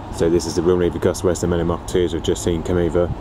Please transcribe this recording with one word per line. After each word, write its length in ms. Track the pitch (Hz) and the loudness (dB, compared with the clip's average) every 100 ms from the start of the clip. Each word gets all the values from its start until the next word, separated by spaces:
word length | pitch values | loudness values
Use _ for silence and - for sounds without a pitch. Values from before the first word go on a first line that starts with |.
| - - | -10 -2
So 140 | 85 | 2
this 160 | 87 80 | 2 0
is 80 | |
the 80 | 78 | 0
Royal 160 | 82 90 | 2 4
Navy 200 | 85 73 | 2 2
Gus 260 | 95 82 | -2 0
West 180 | 95 82 | 0 0
and 80 | 87 | 0
Merlin 160 | 87 82 | 0 0
Mark 200 | 85 - | -2 -2
twos 260 | 92 85 | 0 0
we've 100 | 78 | -2
just 220 | 82 82 | -2 -2
seen 180 | 92 82 | -2 -2
come 140 | 78 90 | 0 0
over 360 | 85 85 90 - | 2 2 0 -2